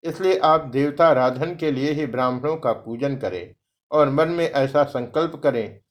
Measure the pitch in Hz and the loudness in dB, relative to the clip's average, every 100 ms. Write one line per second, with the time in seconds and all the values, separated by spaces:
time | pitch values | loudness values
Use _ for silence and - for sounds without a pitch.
0 | 165 165 190 185 156 156 151 127 143 143 | -8 -2 0 2 4 2 2 -2 -2 4
1 | 165 135 127 127 160 170 156 135 143 147 | 4 6 2 0 -6 -4 -2 -2 -2 -2
2 | 147 120 127 127 143 160 135 110 - 117 | -4 -2 -2 -2 -4 -2 -2 -4 -6 -6
3 | 139 139 101 90 87 - _ _ _ 151 | -4 -4 -6 -8 -12 -20 _ _ _ 2
4 | 143 139 160 170 165 143 135 143 143 131 | 2 4 0 0 0 0 0 2 0 -2
5 | 123 156 165 165 147 123 101 104 _ | -4 -2 -2 0 -2 0 -4 -10 _